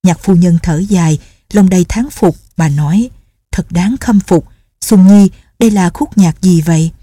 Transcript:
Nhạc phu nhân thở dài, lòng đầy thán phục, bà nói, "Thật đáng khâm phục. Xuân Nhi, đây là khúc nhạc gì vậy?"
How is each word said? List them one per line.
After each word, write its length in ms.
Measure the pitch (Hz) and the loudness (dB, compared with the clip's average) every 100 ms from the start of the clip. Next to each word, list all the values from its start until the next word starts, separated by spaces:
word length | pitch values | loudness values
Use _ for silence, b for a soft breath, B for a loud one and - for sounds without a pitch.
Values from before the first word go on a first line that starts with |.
Nhạc 160 | 185 165 | -2 -2
phu 160 | - 180 | 0 0
nhân 220 | 180 170 | 2 0
thở 140 | 175 156 | -2 -4
dài, 400 | 196 196 160 151 b b b | -2 -2 0 -4 b b b
lòng 160 | 202 185 | 0 2
đầy 160 | 185 175 | 0 -2
thán 200 | 220 269 | -4 -6
phục, 260 | - 185 160 _ - | -2 -4 -4 _ -4
bà 120 | 160 | -2
nói, 400 | 143 151 185 247 - _ _ _ | -2 -2 -2 -4 -10 _ _ _
"Thật 200 | - 170 | -10 -6
đáng 240 | 175 190 269 | -4 -4 -4
khâm 220 | - 208 | 0 -2
phục. 260 | - 170 - _ _ _ | 0 -2 -2 _ _ _
Xuân 260 | - 208 185 | 0 4 6
Nhi, 220 | 202 196 b b _ | 6 4 b b _
đây 120 | 233 | -2
là 180 | 208 180 | 0 -2
khúc 280 | - 302 - | -4 -4 0
nhạc 240 | 175 160 | 0 0
gì 200 | 185 170 | 0 0
vậy?" 300 | 160 165 160 - | 0 -2 -2 -6